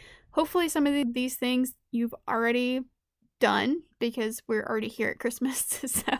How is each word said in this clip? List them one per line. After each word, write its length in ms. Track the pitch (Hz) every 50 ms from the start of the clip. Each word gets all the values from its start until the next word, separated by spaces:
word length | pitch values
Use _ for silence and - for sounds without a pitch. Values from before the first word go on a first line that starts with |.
| - - - - _ -
Hopefully 360 | - 294 320 - - 359 339
some 200 | 311 - 311 285
of 60 | 285 285
the, 80 | 285 285
these 320 | 233 240 254 254 262 -
things 400 | - 247 247 254 254 254 254 - _ _ _
you've 240 | - 233 233 233 - - _
already 540 | - - 226 233 233 240 247 247 247 254 262 254 - _ _ _ _ _ _ _ _ _ -
done 440 | 247 208 202 202 202 254 302 339 - _ _ -
because 420 | 240 233 233 247 220 220 233 - -
we're 180 | - 220 214 -
already 220 | - 226 220 226
here 220 | 220 - - 214 -
at 100 | - -
Christmas. 600 | - 240 240 - 247 262 254 - - - - - 277
<laughs> 20 |
So 320 | 254 - - - - -